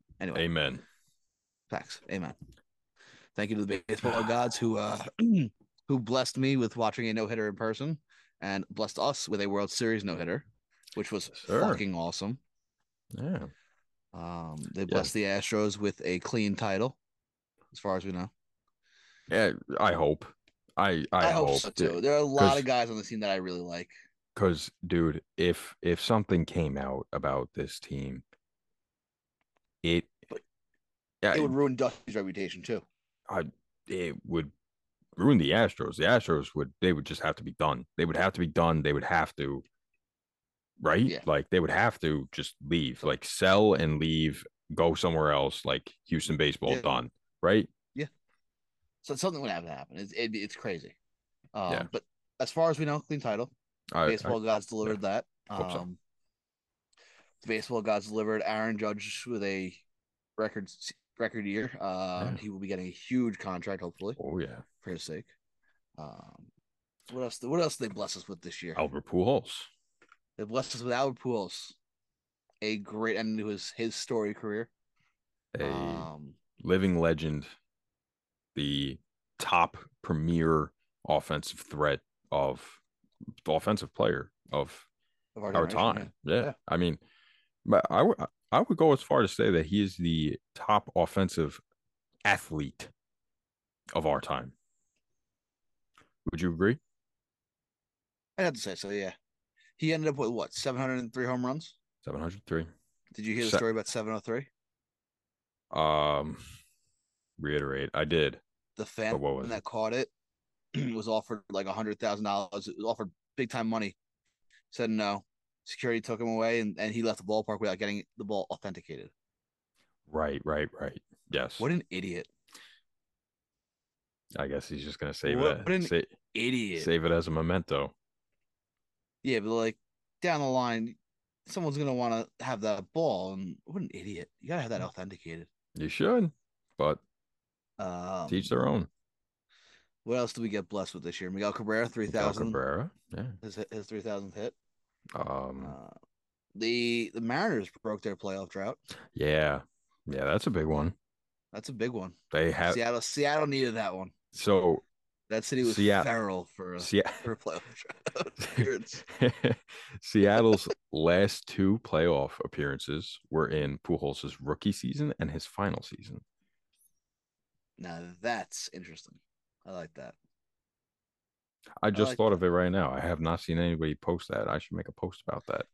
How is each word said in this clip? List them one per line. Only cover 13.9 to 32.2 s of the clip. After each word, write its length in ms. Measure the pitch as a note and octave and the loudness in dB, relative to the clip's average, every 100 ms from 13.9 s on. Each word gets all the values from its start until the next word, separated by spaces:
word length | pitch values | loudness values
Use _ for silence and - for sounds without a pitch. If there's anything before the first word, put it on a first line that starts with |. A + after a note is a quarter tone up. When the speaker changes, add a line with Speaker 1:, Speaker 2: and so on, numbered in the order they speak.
| _ _ | _ _
Speaker 1:
Um, 440 | F2 E2+ E2+ E2 D2+ - | -14 -10 -8 -10 -10 -10
they 80 | F#2 | -6
Speaker 2:
Yeah. 60 | F#2+ | 0
Speaker 1:
blessed 240 | - F#2 | 0 0
the 100 | A2 | 0
Astros 540 | G2 G2 - G#2+ G#2+ G2+ | 0 0 0 0 0 0
with 240 | G#2 - | -2 -2
a 140 | - F2+ | -2 -2
clean 360 | - A#2 G#2 | 0 0 0
title, 440 | G2 A2 F#2+ B2+ - _ _ _ _ _ _ _ | 0 0 0 0 -4 _ _ _ _ _ _ _
as 60 | - | -6
far 180 | G2+ F#2 | -2 -2
as 80 | |
we 80 | F#2+ | -2
know. 180 | F2+ F#2 - _ _ _ _ _ _ _ _ - | -6 -6 -10 _ _ _ _ _ _ _ _ -2
Speaker 2:
Yeah, 220 | F2+ G#2 G#1 - - | 4 4 2 -4 2
I 140 | G2+ | 4
hope. 320 | E2+ D2+ D#2 - - _ _ _ - | 6 4 2 -2 -20 _ _ _ 2
I, 260 | G2 E2+ D2 | 2 2 2
I 180 | F2+ F2+ | 4 4
Speaker 1:
I 20 | |
hope 180 | E2 D2 | 4 4
Speaker 2:
hope 100 | C#2 | 2
Speaker 1:
so, 80 | - | 0
Speaker 2:
that 80 | - | 0
Speaker 1:
too. 240 | - F2 | 0 2
There 100 | B2 | 2
are 60 | D3 | 4
a 40 | |
lot 260 | D3 C3+ - | 4 6 6
Speaker 2:
'cause 80 | C#3 | 6
Speaker 1:
of 60 | C3 | 4
guys 240 | B2 A#2 | 2 2
on 80 | A2 | -2
the 40 | |
team 180 | G2+ A2+ | -6 -4
that 100 | G#2 | 0
I 60 | F#2+ | 0
really 260 | F#2 F2+ | -2 -4
like. 260 | F2 F2 F2+ - - _ _ | -6 -8 -8 -14 -20 _ _
Speaker 2:
'cause, 360 | - G2 D#2 - - F2+ | 2 2 2 -2 -10 0
dude, 360 | F2 E2 D2+ - - | 4 4 2 -4 0
if, 360 | F2 E2+ - - | 2 2 -4 -4
if 180 | F2 E2+ | 0 2
something 460 | - A2+ G2+ F2+ | 4 2 4 2
came 320 | D#2 F2 D#2 C#2 | 2 0 -2 -2
out 300 | C2+ C2 - | -4 -6 -6
about 380 | - C2+ C2+ B1+ | -4 -2 -2 -2
this 260 | - C2+ - | -6 -8 -10
team, 420 | - C#2 C#2 C2 - _ _ _ _ _ _ _ _ _ _ _ _ _ _ _ | -10 -8 -8 -10 -14 _ _ _ _ _ _ _ _ _ _ _ _ _ _ _
it 220 | E2+ E2+ - _ - | 2 2 2 _ -14
Speaker 1:
But 140 | - - _ _ _ _ _ _ _ | -14 -14 _ _ _ _ _ _ _
Speaker 2:
yeah, 120 | G2+ | 2
Speaker 1:
it 60 | D#3 | 4
would 140 | D3 | 4
ruin 200 | C3+ C#3+ | 4 2
Dusty's 400 | B2+ C3 - - | 4 0 -2 -6
reputation, 440 | G#2+ | -4